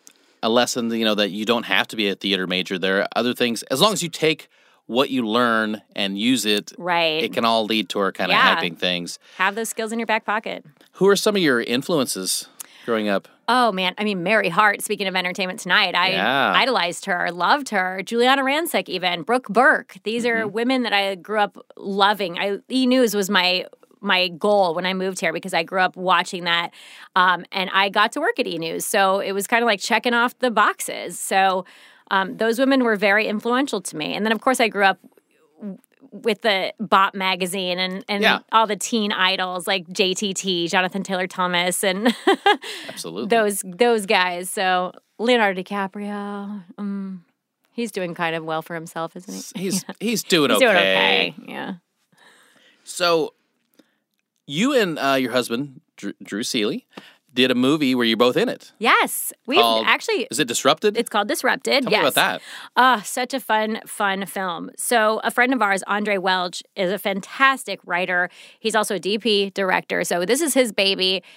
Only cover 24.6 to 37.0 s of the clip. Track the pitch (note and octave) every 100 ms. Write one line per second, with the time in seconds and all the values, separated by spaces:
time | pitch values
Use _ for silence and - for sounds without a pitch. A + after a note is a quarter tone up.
24.6 | F3+ D#3+ F#3 F#3+ F#3+ F#3 E3+ E3 F#3+ E3+
25.6 | E3 F#3 F#3 F#3 F#3 F3 F#3 F3+ F3 E3+
26.6 | E3+ - - - - F#3 F3+ F3 - F#3+
27.6 | F#3 F#3+ G3+ G#3 G#3+ C#4+ F4 A#4 G3+ E3
28.6 | E3 E3+ - G#3 F#3+ G3 - G3 G3 A#3
29.6 | A#3 G#3 - A3 B3 A#3 A#3+ - B3+ A3
30.6 | B3 F#4+ - A#2 B2 F3+ - G3 F#3+ F#3
31.6 | F#3 - - - - G3 F#3+ - A3+ A3+
32.6 | C4+ C4+ A#3 G#3 G3+ G#3 G#3 G#3 A#3 B3
33.6 | C#4 G#3 - D#3 E3 F3 A3 G#3+ C4+ B3+
34.6 | A3+ F#3+ G3 F#3 - _ _ _ _ _
35.6 | G3+ F#3 _ _ - G3+ A3+ G3+ A3+ F#3+
36.6 | E3 - G3 G3